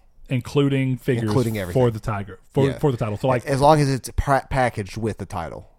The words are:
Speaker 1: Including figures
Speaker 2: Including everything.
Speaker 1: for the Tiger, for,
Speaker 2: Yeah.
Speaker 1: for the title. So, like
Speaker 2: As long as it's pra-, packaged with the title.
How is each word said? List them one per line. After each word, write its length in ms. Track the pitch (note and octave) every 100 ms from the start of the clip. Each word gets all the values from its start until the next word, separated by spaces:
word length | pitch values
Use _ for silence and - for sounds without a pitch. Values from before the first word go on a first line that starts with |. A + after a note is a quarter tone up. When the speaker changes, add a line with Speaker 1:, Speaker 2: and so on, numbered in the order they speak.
| _ - -
Speaker 1:
Including 680 | B2+ - C#3+ C#3+ C3+ C3 B2+
figures 260 | - A#2+
Speaker 2:
Including 340 | A2 G#2+ A#2 G#2+
everything. 240 | F2+ B2+
Speaker 1:
for 80 | B2
the 100 | A2
Tiger, 400 | - G2+ F#2+ F#2+ _
for, 160 | - C3+
Speaker 2:
Yeah. 100 | -
Speaker 1:
for 140 | D3+
the 60 | A#2+
title. 200 | A2 G#2
So, 100 | C3
like 180 | B2+ D3+
Speaker 2:
As 120 | C3+
long 200 | C#3+ D#3
as 80 | C#3
it's 220 | C3 - -
pra-, 300 | - C3+ -
packaged 440 | C#3 B2 A2+ F#2+ -
with 200 | A2 F#2
the 80 | G2+
title. 460 | F2 D#2 G#1+ -